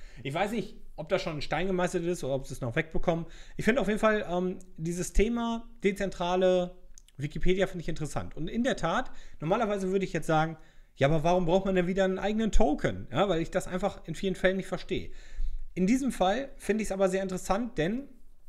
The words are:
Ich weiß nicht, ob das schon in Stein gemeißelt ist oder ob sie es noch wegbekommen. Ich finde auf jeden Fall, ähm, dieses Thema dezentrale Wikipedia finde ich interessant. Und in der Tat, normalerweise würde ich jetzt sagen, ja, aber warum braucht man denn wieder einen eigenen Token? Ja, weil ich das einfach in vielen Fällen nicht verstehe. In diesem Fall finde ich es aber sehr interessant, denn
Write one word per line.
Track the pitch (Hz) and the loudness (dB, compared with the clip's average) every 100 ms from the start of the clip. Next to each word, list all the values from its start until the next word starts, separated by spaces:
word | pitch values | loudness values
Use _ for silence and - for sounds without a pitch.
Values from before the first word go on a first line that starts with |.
| - - | -12 -10
Ich | 117 | -6
weiß | 156 202 | -2 -2
nicht, | 226 - - - - | -2 -6 -8 -14 -10
ob | 151 | -2
das | 180 | -2
schon | 175 151 | -2 -4
in | |
Stein | - 160 190 | -2 -2 0
gemeißelt | 180 180 180 | 0 0 0
ist | 170 175 | -2 -2
oder | 131 | -2
ob | 135 - | -4 -4
sie | |
es | 131 | -6
noch | 123 | -4
wegbekommen. | 135 160 - - 165 165 - - - | -2 0 2 2 2 -2 -12 -12 -2
Ich | 208 | 2
finde | 262 | 2
auf | 208 | 2
jeden | 214 | 2
Fall, | 220 208 165 | 4 2 0
ähm, | 175 185 - - - | -2 -2 -4 -10 -8
dieses | 165 175 170 | -6 -4 0
Thema | - 220 233 233 226 - - | 2 2 2 -2 -4 -8 -4
dezentrale | 196 202 196 - 175 185 185 180 180 - - - - - | -2 0 -4 -2 0 2 4 4 0 -6 -18 -18 -18 -10
Wikipedia | 151 - 175 190 180 | -8 4 4 6 2
finde | 175 | -2
ich | 165 | -6
interessant. | 151 151 120 90 | -4 -4 -4 -6
Und | - 170 | -6 -4
in | 226 | 0
der | 247 190 | 0 0
Tat, | 165 214 - - - - | 0 0 -2 -6 -10 -6
normalerweise | 151 220 214 208 185 | 0 2 2 0 0
würde | 196 185 | 0 0
ich | |
jetzt | 165 160 | -2 2
sagen, | 156 160 160 - - - - | 2 2 -2 -16 -20 -12 0
ja, | 139 | 2
aber | 160 | 4
warum | 170 180 | 4 4
braucht | 165 185 196 | 4 2 4
man | |
denn | 185 175 | 2 2
wieder | 190 | 2
einen | 190 190 | 0 0
eigenen | 202 214 220 | 0 0 6
Token? | - 262 294 127 92 107 | 8 8 6 0 -2 -4
Ja, | 135 202 | 0 2
weil | 165 | 2
ich | 160 | 0
das | 180 - | -2 -2
einfach | 180 196 - - | -2 -2 -4 -10
in | |
vielen | 156 196 | -4 -4
Fällen | 180 185 190 | 0 0 0
nicht | 185 | -4
verstehe. | 180 - 170 - - - - - - - | -6 -4 -6 -6 -10 -6 -2 0 0 -4
In | - 185 | 0 4
diesem | 262 269 | 4 2
Fall | - 185 226 277 - | 2 2 2 -2 -6
finde | - 214 | -2 0
ich | 202 | 0
es | |
aber | 190 190 | 2 2
sehr | 190 | 2
interessant, | 190 180 - 196 240 - | -2 -4 -2 -2 -2 -2
denn | 147 240 277 - - - | -2 -2 -8 -16 -18 -18